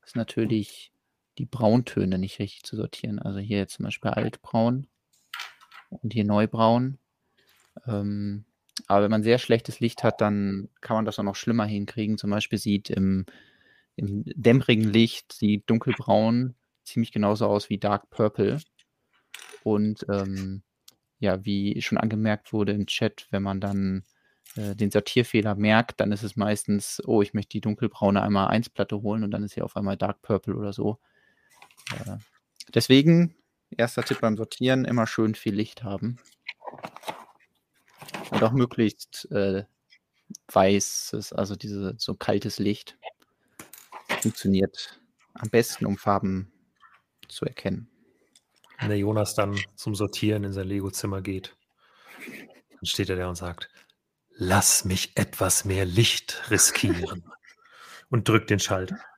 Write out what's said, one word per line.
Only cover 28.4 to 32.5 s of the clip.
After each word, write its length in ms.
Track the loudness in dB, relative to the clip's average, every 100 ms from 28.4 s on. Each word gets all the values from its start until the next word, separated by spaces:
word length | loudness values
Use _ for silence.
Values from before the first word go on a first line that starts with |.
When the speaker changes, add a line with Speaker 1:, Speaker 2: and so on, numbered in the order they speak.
| 4
Speaker 1:
eins 220 | 2 0
Platte 320 | -4 -4 -2
holen“, 200 | -4 -2
und 80 | -2
dann 140 | -4
ist 80 | -6
hier 120 | -6 -6
auf 100 | -4
einmal 220 | -4 -2
Dark 240 | -4 -4
Purple 340 | -2 -2 0 -6
oder 160 | -6
so. 260 | -2 -2 -2 _ _ _ _ _ _ -20 _ -12
Äh, 240 | -10 -10 -12 -14 _ _